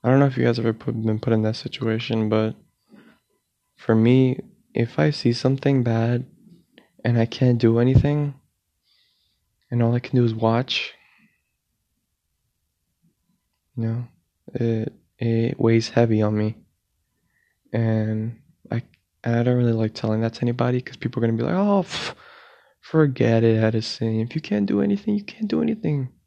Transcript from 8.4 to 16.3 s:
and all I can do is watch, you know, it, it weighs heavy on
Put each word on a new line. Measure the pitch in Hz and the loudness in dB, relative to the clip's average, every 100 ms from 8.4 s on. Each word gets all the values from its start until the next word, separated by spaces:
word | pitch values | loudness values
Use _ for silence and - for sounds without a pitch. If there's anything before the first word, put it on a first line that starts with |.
| _ _ _ _ _ _ _ _ _ _ _ _ _ | _ _ _ _ _ _ _ _ _ _ _ _ _
and | 120 | 0
all | 117 | 2
I | 120 | 0
can | - 127 | 0 2
do | |
is | 120 | 2
watch, | 110 113 113 131 - - - _ _ _ _ _ _ _ _ _ _ _ _ _ _ _ _ _ _ _ _ _ _ _ _ _ _ _ 123 | 2 2 2 -2 -6 -8 -14 _ _ _ _ _ _ _ _ _ _ _ _ _ _ _ _ _ _ _ _ _ _ _ _ _ _ _ -6
you | |
know, | 113 113 120 _ _ _ - | -6 -4 -8 _ _ _ -14
it, | - 117 113 110 - _ _ | -4 -2 0 -4 -10 _ _
it | 117 113 117 - | -2 0 0 0
weighs | 120 113 113 | 2 2 2
heavy | - 117 107 | 2 2 2
on | 107 | 2